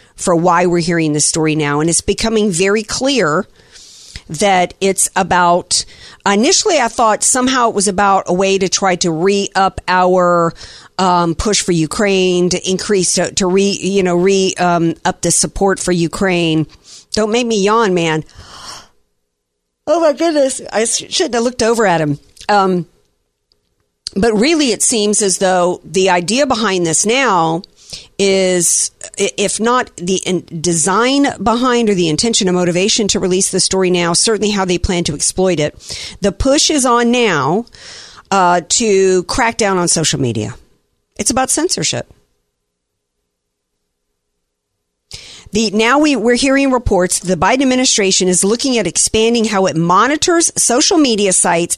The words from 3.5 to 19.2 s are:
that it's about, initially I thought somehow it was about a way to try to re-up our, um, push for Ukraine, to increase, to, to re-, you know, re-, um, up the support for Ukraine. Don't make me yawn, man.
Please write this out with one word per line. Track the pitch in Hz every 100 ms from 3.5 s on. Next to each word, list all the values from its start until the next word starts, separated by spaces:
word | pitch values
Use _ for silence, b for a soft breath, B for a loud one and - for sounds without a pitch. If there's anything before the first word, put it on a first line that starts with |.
| B B B B B B B B
that | 151 202 185 175 -
it's | 196 185 - 185
about, | 180 180 175 175 - - - B B B 196
initially | 202 277 - 440 311
I | 240
thought | - 220 202
somehow | - 254 254 262 233
it | 202
was | 202
about | 190 202 190 -
a |
way | 180 196 196
to | 185
try | - 196 180
to | 175
re-up | 156 190 202 196 185 190 - -
our, | 185 180 185 175 175 165 - B B B -
um, | 185 175 170
push | 160 220 190
for | -
Ukraine, | 170 151 - 208 190 185 180 175
to | 180 185
increase, | 185 - 202 175
to, | - 170 -
to | 185
re-, | 190 202 190
you | 185 196
know, | 180 175
re-, | 190 196 185 -
um, | 175 175 165 156 180
up | -
the | 175
support | - 151 - 196 190
for | -
Ukraine. | 180 165 - 196 175 165 160 151 B B B B
Don't | 208 214
make | 233 240
me | 214
yawn, | 196 226 214
man. | 180 165 156 - B B B B B B B _ _